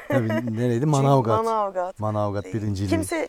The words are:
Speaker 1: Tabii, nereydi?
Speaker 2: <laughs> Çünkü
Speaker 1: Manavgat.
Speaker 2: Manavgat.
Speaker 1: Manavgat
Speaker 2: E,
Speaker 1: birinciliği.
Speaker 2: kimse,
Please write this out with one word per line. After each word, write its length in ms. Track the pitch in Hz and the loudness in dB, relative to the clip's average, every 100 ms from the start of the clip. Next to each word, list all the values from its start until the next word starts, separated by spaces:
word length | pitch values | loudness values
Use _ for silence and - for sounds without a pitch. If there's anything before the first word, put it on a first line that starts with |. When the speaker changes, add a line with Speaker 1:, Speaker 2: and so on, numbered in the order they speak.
| - | -2
Speaker 1:
Tabii, 200 | - 110 | 0 0
nereydi? 440 | 110 120 110 123 | -2 -2 -2 0
Speaker 2:
<laughs> 0 | |
Çünkü 120 | 117 151 | 2 2
Speaker 1:
Manavgat. 600 | 143 139 139 117 214 226 | 4 4 4 4 2 2
Speaker 2:
Manavgat. 540 | 220 202 185 180 - | 0 -2 -2 -6 -4
Speaker 1:
Manavgat 460 | 107 104 104 101 98 | -4 0 -2 -2 -4
Speaker 2:
E, 80 | |
Speaker 1:
birinciliği. 360 | 113 104 95 98 | -4 -2 -2 0
Speaker 2:
kimse, 380 | - - 330 | 0 -2 -4